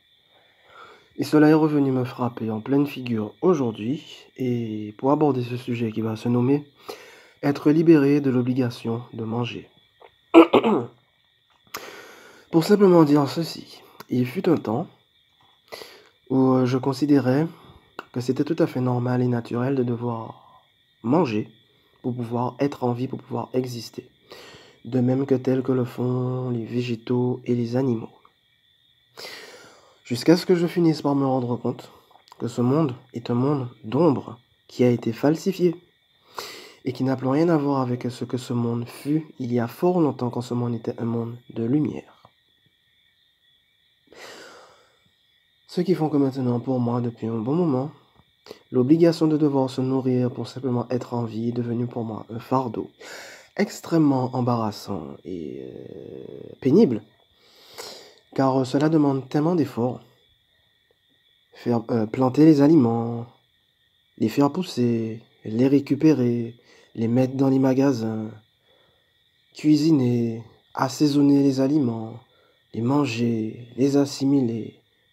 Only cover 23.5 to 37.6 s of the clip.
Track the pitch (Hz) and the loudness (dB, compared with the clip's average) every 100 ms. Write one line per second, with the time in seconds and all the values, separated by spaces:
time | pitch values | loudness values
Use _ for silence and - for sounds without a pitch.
23.5 | 127 127 120 107 - - _ - - - | -4 -4 -8 -14 -16 -20 _ -20 -20 -20
24.5 | - - _ - 127 123 131 139 131 127 | -20 -20 _ -6 -2 0 0 0 0 0
25.5 | 131 127 131 123 - 123 127 127 127 127 | -2 0 -2 -2 -4 -4 -2 -4 -6 -6
26.5 | 120 113 120 123 113 - 123 123 127 - | -6 -6 -6 -4 -6 -2 -2 0 -2 -2
27.5 | 120 117 123 135 113 - - _ _ _ | -2 -2 -2 0 -2 -6 -18 _ _ _
28.5 | _ _ _ _ _ _ - - - - | _ _ _ _ _ _ -20 -18 -18 -20
29.5 | - - - _ _ - 120 - 175 - | -20 -20 -20 _ _ -8 -2 4 4 4
30.5 | 175 175 175 165 156 143 139 135 131 120 | 0 0 2 2 2 0 0 0 0 -2
31.5 | 120 117 - - - _ _ _ - 117 | -4 -4 -6 -10 -20 _ _ _ -10 -8
32.5 | 123 123 143 156 123 - 120 - 120 131 | -2 0 2 0 -4 -14 -12 -4 -2 0
33.5 | 147 123 - 107 123 170 113 - - _ | -2 -4 -12 -4 2 2 2 -2 -14 _
34.5 | _ _ - 123 117 - 113 139 160 196 | _ _ 0 2 2 -2 0 0 0 -2
35.5 | 180 175 165 _ _ _ _ _ - - | 0 0 -2 _ _ _ _ _ -16 -16
36.5 | - - - - 123 131 131 131 139 170 | -16 -20 -12 -8 -4 -2 -2 0 2 2
37.5 | 160 | 2